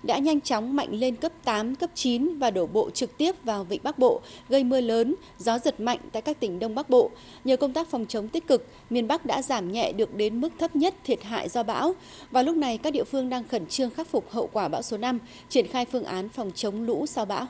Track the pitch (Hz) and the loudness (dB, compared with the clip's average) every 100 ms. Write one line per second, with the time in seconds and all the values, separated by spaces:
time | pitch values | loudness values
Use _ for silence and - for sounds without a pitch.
0 | 202 254 285 302 - 233 226 277 - 214 | 2 2 4 2 2 -2 0 -2 -2 0
1 | 254 233 320 320 - 214 226 262 349 - | 0 0 -4 -4 -2 0 0 -2 -4 -2
2 | 262 240 294 320 254 190 165 214 - - | 0 2 0 2 0 2 0 2 0 -2
3 | 247 - 320 370 240 208 180 196 - 302 | -6 0 0 0 -4 -4 -4 -4 -4 4
4 | 254 - - - - 269 247 262 240 226 | 4 4 -2 -20 0 2 4 2 2 2
5 | 233 359 - - 208 233 294 - 226 247 | 2 0 -6 -6 -2 2 0 0 -2 -4
6 | - 226 220 302 220 180 220 220 294 247 | -4 -6 -4 -2 -4 -2 -4 -4 4 6
7 | 233 - - - 254 254 285 254 330 254 | 6 0 -20 -8 0 2 2 0 -2 -4
8 | 220 226 214 330 - 233 - - - 240 | -4 -4 -4 -6 2 2 2 -20 -4 -2
9 | 226 311 269 - 262 247 175 214 226 196 | 2 0 0 -2 0 -2 -2 -2 -2 0
10 | 220 202 214 226 311 - 330 320 330 381 | -2 2 0 0 -4 -2 -2 2 2 0
11 | - 247 202 226 - 240 220 214 302 381 | -2 -2 -2 -6 -2 -2 -2 0 0 -2
12 | - - - 254 269 330 277 226 302 285 | -8 -20 0 2 4 2 0 -2 -2 -2
13 | - 277 254 247 226 233 160 - 254 - | -2 -2 -2 -4 -4 -4 -4 -2 -2 -2
14 | 330 262 - 220 - 214 180 151 233 214 | -2 -2 -2 -4 -2 -2 -2 -2 -4 -4
15 | 240 247 - - - 269 233 254 240 254 | -2 -2 -6 -20 0 2 2 0 -2 -2
16 | - 185 202 - 208 175 220 202 233 226 | -4 -4 -6 -6 -8 -4 -4 -2 -2 0
17 | 285 - 208 208 254 | -2 -2 -2 -4 -6